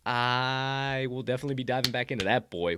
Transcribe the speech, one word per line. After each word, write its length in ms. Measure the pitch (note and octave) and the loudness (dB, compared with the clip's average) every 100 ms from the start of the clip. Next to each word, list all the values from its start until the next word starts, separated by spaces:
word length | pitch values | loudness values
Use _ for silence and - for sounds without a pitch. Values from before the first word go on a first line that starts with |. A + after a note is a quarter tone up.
| - | -2
I 1000 | A#2+ B2 B2 B2+ C3 C3+ C3+ C#3 C3+ C3 | 2 2 2 2 0 -2 -2 -2 -2 -2
will 120 | B2+ | -4
definitely 320 | A#2+ B2+ C#3+ C3 | -2 -2 -2 -4
be 80 | |
diving 280 | B2 B2+ B2+ | 0 0 0
back 180 | B2 A#2+ | -2 -2
into 140 | B2 | 0
that 260 | F#2+ B2 - | 2 2 2
boy. 260 | F2 F2 | -2 0